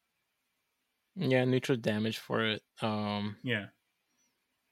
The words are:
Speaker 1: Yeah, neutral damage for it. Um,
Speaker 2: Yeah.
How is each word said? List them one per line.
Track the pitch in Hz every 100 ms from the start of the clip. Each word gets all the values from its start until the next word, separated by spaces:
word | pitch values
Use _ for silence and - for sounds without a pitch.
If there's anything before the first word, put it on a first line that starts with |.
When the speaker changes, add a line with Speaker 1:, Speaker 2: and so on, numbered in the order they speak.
| _ _ _ _ _ _ _ _ _ _ _
Speaker 1:
Yeah, | 196 139 131
neutral | 127 127 - 127
damage | 117 107 110 110
for | - 117
it. | 110 104 _ -
Um, | 113 107 104 104 104 104
Speaker 2:
Yeah. | 127 110 98 _ _ _ _ _ _ _ _ _ _